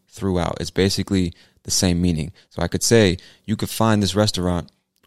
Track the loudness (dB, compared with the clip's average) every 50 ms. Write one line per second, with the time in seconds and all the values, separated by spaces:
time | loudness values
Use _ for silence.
0 | _ _ -12 -6 -4 -2 -2 -2 -2 -4 -4 -6 -10 -6 0 0 0 2 0 -2
1 | -2 0 0 0 0 -2 -4 _ _ _ _ _ -8 -6 -2 0 0 2 2 2
2 | 2 0 0 0 -4 -8 -12 _ _ _ -8 -6 -6 -4 -4 -2 0 4 4 6
3 | 6 4 2 -2 -8 -18 -20 _ -8 -6 -6 -4 -6 -6 -2 0 2 2 2 2
4 | 0 0 2 2 0 0 0 -2 -2 -2 -2 -4 -6 -8 _ _ _ _ _ _
5 | _